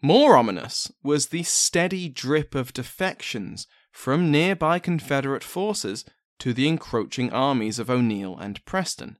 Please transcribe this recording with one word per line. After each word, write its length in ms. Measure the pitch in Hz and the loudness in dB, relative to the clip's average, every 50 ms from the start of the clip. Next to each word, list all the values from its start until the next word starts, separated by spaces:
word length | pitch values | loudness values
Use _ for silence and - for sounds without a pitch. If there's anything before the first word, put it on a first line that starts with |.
More 340 | - 135 170 247 294 294 214 | 4 6 6 8 10 10 8
ominous 560 | 131 117 110 95 85 - 123 - - - - - _ | 8 8 4 -2 -4 -8 -8 -6 -6 -8 -8 -10 _
was 260 | _ 139 147 151 139 - | _ 0 0 0 0 -2
the 160 | - 170 165 | -4 -6 -4
steady 640 | - - - - - - 170 170 185 185 190 180 165 | -2 0 0 0 2 2 2 0 0 -2 -4 -6 -8
drip 460 | 127 - - 127 147 156 147 - - | -8 -8 -2 0 0 0 0 0 -4
of 200 | 143 127 127 - | -6 -6 -4 -6
defections 920 | - 123 - - - 113 190 - _ - - - 123 98 - 85 95 - _ _ _ _ _ | -10 -10 -10 -6 -4 -4 -4 -4 _ -10 -8 -8 -8 -8 -8 -10 -12 -14 _ _ _ _ _
from 380 | _ - - - 135 160 180 165 | _ -10 -4 0 0 2 4 4
nearby 500 | 147 147 165 185 196 - 160 156 170 180 | 4 4 4 2 0 0 2 0 0 0
Confederate 640 | - - 175 160 - - 143 139 135 135 139 127 - | 0 -2 -2 -2 -2 -2 -2 -2 0 -2 -4 -6 -6
forces 600 | - - 175 190 214 208 208 - 98 98 - - - _ _ _ _ _ _ | -8 -6 -4 -4 -4 -4 -4 -4 -6 -6 -6 -10 -16 _ _ _ _ _ _
to 140 | - 131 120 | -4 -4 0
the 140 | 120 135 151 | 2 2 2
encroaching 640 | 165 156 - - - 117 107 - - - 123 123 | 2 0 -4 -4 -4 -4 -4 -4 -4 -4 -4 -2
armies 480 | - 117 131 143 139 123 107 110 107 117 | 0 0 0 2 2 0 0 -2 -4 -4
of 100 | 117 113 | -4 -2
O'Neill 480 | 127 123 120 117 107 101 98 95 90 - | 0 2 2 2 0 -2 -4 -6 -8 -10
and 260 | 95 101 101 - _ | -10 -10 -10 -12 _
Preston. 520 | - - 95 92 - - - - - - _ | -6 -4 -4 -4 -4 -8 -10 -12 -16 -16 _